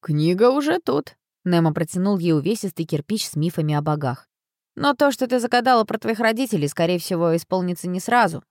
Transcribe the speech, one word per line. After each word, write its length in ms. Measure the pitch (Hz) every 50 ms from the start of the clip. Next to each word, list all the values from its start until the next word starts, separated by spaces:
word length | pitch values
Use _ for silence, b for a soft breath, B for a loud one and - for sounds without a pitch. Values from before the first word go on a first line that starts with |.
| -
«Книга 440 | - 151 147 151 165 180 185 226 247
уже 280 | 262 285 285 294 339 359
тут». 380 | - - 254 - - - _ _ _ _ _ _ _
Немо 280 | 180 175 170 165 165 151
протянул 460 | - 165 156 - 180 185 196 208 190
ей 140 | 165 175 160
увесистый 540 | 151 139 170 226 220 - 190 - - 165
кирпич 420 | - - 147 - _ 208 214 - -
с 80 | -
мифами 380 | 151 151 175 - - 160 151 151
о 80 | 147 147
богах. 460 | 156 151 147 147 131 123 - _ _ _ _ _ _ _ _ _ _ _
«Но 180 | - 269 285 285
то, 160 | - 294 285
что 160 | 269 - 415
ты 140 | 233 247 247
загадала 440 | 226 247 247 247 240 262 254 233 220
про 140 | - - 202
твоих 220 | - - 226 202
родителей, 480 | 240 220 226 226 269 254 - 175 147 143
скорее 300 | - - 170 165 180 175
всего, 360 | 165 - 190 165 170 170 160
исполнится 540 | 170 - _ - 190 180 180 175 - - 180
не 100 | 180 185
сразу, 460 | - - 233 247 226 180 165 - - _